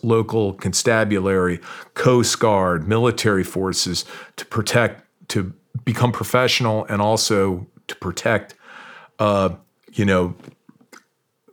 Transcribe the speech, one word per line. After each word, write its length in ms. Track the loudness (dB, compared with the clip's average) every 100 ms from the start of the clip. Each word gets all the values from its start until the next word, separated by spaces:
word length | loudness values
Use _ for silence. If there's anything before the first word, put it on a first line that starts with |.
local 480 | 0 2 2 0 -2
constabulary, 1080 | -2 -4 0 2 2 2 0 2 2 0 -2 -8 -18 -14
Coast 440 | -2 4 4 2 2
Guard, 480 | 2 2 2 0 0
military 580 | 0 2 0 2 2
forces 600 | 0 -2 -4 -2 -4 -4 -8 -14 -18 -16
to 80 |
protect, 580 | -8 -6 0 2 2 -2 _ _ -6
to 260 | -4 -4 -8 _ -8 -4
become 260 | 0 0
professional 720 | 0 0 2 2 0 0 -2 -2
and 140 | -2
also 640 | 0 0 0 2 0 -2 -8 _ -16
to 80 | -10
protect, 580 | -8 -4 0 0 -4 -20 -20 -20 -20 -20 -14 -4
uh, 300 | 0 2 0 -2 _ _ _
you 120 | -2
know, 300 | 2 2 2 -4 -16 -20 _ _ _ -20 _ _ _ _ _